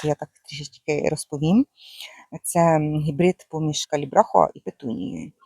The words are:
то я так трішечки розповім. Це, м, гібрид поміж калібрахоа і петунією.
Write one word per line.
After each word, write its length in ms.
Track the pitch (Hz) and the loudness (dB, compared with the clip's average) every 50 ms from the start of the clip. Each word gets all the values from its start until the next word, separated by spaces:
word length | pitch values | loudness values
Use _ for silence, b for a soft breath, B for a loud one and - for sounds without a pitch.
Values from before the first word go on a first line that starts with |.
| - | -2
то 60 | 151 | -2
я 60 | 147 | -2
так 140 | - 156 - _ _ _ - | -2 -4 -16 _ _ _ -18
трішечки 600 | 143 143 147 - _ - - - 151 147 151 151 | -14 -14 -14 -14 _ -14 -4 -4 -2 0 0 -2
розповім. 580 | 156 - - - 156 143 151 160 190 233 285 _ B B B B B B B B B B B B - 165 - | -2 -4 -8 -8 -6 -2 2 4 4 4 4 _ B B B B B B B B B B B B -18 -14 -10
Це, 180 | - - 175 | -4 0 4
м, 400 | 170 165 160 156 151 151 151 151 | 4 4 4 4 2 0 -2 -2
гібрид 460 | 151 156 143 139 165 185 180 _ - _ | -2 -2 0 2 2 2 2 _ -8 _
поміж 360 | - 156 156 151 147 - - | -6 -2 -2 -2 -2 -2 -6
калібрахоа 640 | - - 147 147 139 - 190 226 - - 185 160 - - | -4 -4 -4 -4 0 2 2 2 4 4 2 2 2 0
і 60 | - | -8
петунією. 720 | - 185 - _ - 117 110 - 92 - - 82 80 - - b b | -14 -14 -14 _ -10 -8 -8 -6 -8 -8 -8 -10 -12 -14 -16 b b